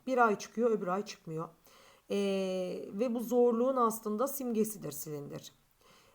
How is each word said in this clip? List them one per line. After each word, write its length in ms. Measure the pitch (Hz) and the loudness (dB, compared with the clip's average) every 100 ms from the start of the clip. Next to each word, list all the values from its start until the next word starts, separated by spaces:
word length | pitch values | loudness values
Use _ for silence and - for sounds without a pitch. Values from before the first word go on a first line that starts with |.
| - | 0
Bir 200 | 247 226 | 4 4
ay 120 | 202 | 4
çıkıyor, 320 | - 214 240 | -4 0 0
öbür 180 | 214 180 | 2 -2
ay 160 | 190 | -4
çıkmıyor. 440 | 208 - 170 160 170 - _ - - _ - | -4 -12 -10 -8 -8 -12 _ -20 -20 _ -6
E, 60 | 202 196 196 190 185 180 185 - | -2 0 0 0 -2 -4 -6 -6
ve 220 | 196 254 | -2 0
bu 60 | 233 | 0
zorluğun 560 | 220 247 240 226 254 262 | 2 4 6 6 2 4
aslında 520 | 226 220 214 214 277 | 2 0 -4 -2 -2
simgesidir 640 | 277 247 220 214 196 151 | -2 -2 0 0 -2 -10
silindir. 600 | - 156 147 143 151 - _ _ _ _ - _ | -10 -10 -10 -10 -12 -14 _ _ _ _ -20 _